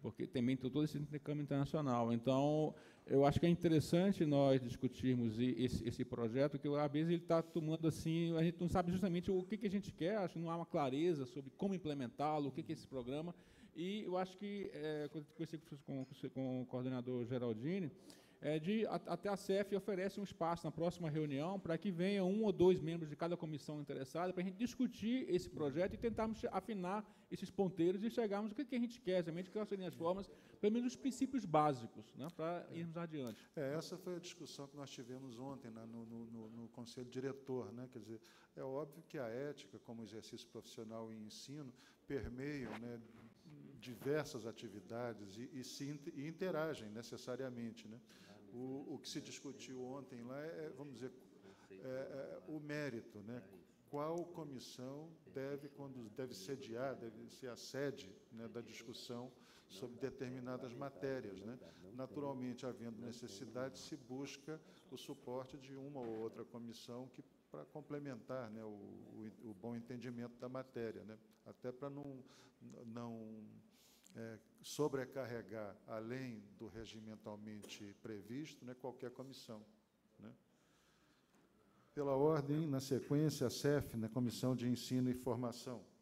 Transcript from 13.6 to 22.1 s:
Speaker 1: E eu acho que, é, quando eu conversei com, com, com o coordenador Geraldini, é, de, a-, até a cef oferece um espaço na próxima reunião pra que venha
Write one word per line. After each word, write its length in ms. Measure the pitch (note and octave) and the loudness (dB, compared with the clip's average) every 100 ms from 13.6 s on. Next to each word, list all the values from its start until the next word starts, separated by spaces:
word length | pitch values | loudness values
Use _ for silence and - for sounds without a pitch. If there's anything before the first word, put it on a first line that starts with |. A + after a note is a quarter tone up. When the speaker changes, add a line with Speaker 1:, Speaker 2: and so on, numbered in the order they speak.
| - | -16
Speaker 1:
E 300 | - F3 G#3+ | -4 -2 -2
eu 140 | F#3 F3+ | 0 0
acho 200 | F#3 - | 0 -2
que, 320 | G#3 G3+ F#3+ | -4 -2 -4
é, 340 | D3+ D3+ D3+ D3 | -2 -2 -2 -2
quando 140 | D#3+ | -6
eu 80 | D3 | -10
conversei 280 | - D#3+ D#3+ - C#3+ - | -6 -6 -6 -10 -14 -6
com, 180 | C#3 C3 | -4 -4
com, 240 | - C3 | -6 -6
com 300 | - C3 B2+ | -2 0 0
o 40 | B2+ | 0
coordenador 580 | B2+ B2+ B2+ B2 B2+ | 0 0 0 0 0
Geraldini, 680 | A2+ B2+ A#2+ A2 C3 G3 D#3 - - - - - | 2 2 2 2 2 0 0 -4 -18 -20 -20 -4
é, 180 | D3 D#3 | 2 2
de, 260 | D#3 A3 G#3+ | 4 4 4
a-, 80 | E3+ - | 0 0
até 240 | E3+ G3+ | -2 0
a 80 | G3 | -2
cef 360 | - G3 G3+ | 4 4 4
oferece 460 | G3+ F#3+ F#3+ F#3+ G3 | 2 2 2 0 0
um 40 | |
espaço 420 | G3+ - E3 E3+ D#3+ | -6 0 2 2 0
na 60 | |
próxima 380 | D3 E3 E3+ E3+ | 2 2 2 0
reunião 480 | D3+ D3+ C3+ D#3+ G3 | 2 2 2 2 0
pra 200 | E3 D#3+ | 0 2
que 120 | G#3 | 2
venha 360 | E3 F#3 | 4 4